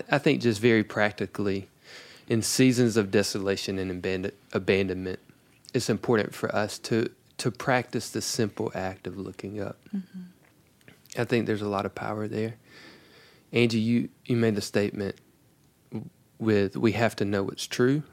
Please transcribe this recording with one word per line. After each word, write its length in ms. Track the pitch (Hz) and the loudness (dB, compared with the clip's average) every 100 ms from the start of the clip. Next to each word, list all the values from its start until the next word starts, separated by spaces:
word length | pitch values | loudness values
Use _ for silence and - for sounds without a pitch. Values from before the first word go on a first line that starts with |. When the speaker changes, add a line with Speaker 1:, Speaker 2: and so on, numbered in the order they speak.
| - | 2
Speaker 1:
I 80 | 143 | 2
think 220 | 156 131 | 4 2
just 180 | 120 101 | 2 4
very 240 | 120 113 | 4 4
practically, 840 | 104 113 104 - 101 - 101 95 95 _ - - - - - | 4 0 0 0 -6 -4 -2 -2 -6 _ -20 -20 -20 -12 -2
in 120 | 117 | 0
seasons 540 | 104 - 131 123 120 110 | 2 4 6 6 4 4
of 140 | 98 | 2
desolation 680 | 107 101 107 98 98 - 95 | 2 2 0 -2 -2 -2 -4
and 120 | 95 | -4
abandon-, 420 | 90 95 95 95 - _ | -4 -4 -4 -4 -8 _
abandonment, 680 | 107 95 95 98 92 92 92 _ _ _ _ - | -2 2 2 2 -2 -6 -8 _ _ _ _ -6
it's 140 | 123 - | -2 0
important 420 | 104 - 113 - | -2 2 2 2
for 200 | - - | -4 -4
us 240 | 101 107 - | -2 -2 -4
to, 300 | - 113 - - _ - | -2 0 0 -6 _ -6
to 120 | 127 | -6
practice 600 | - - 123 - 123 - | -4 0 0 0 -6 -6
the 100 | 113 | -6
simple 500 | - - 107 - 107 | -4 -2 -2 -2 -6
act 320 | - 92 95 92 | -4 -6 -8 -10
of 80 | 98 | -10
looking 400 | 98 107 101 104 | -10 -10 -10 -8
up. 180 | 101 - - | -8 -10 -10
Speaker 2:
Mm-hmm. 320 | 196 180 185 180 _ _ _ _ _ - - - - | -10 -10 -14 -16 _ _ _ _ _ -20 -20 -10 -6
Speaker 1:
I 60 | |
think 220 | 113 120 101 | 0 0 0
there's 160 | 104 | -2
a 60 | 104 | -2
lot 180 | 98 101 | -2 -4
of 80 | |
power 340 | - 107 107 107 | -6 -6 -6 -4
there. 280 | 107 110 113 _ - - - - - - _ _ | -4 -4 -6 _ -20 -20 -20 -20 -20 -20 _ _
Angie, 260 | 117 120 113 | 2 4 4
you, 300 | 113 120 - - - | 2 2 0 -6 -2
you 100 | 120 | 2
made 180 | 113 | 2
the 60 | 101 | 2
statement 540 | - 104 101 - 98 - _ _ _ _ _ _ _ 113 - - _ - | 0 0 0 -2 -6 -8 _ _ _ _ _ _ _ -12 -12 -18 _ -4
with, 380 | 110 104 95 - | 2 4 2 2
"We 160 | 117 | 2
have 240 | 101 113 - | 2 0 0
to 80 | |
know 180 | 101 101 | -2 0
what's 240 | 95 - - | -2 -6 -6
true 380 | - 123 147 147 | 2 2 2 -4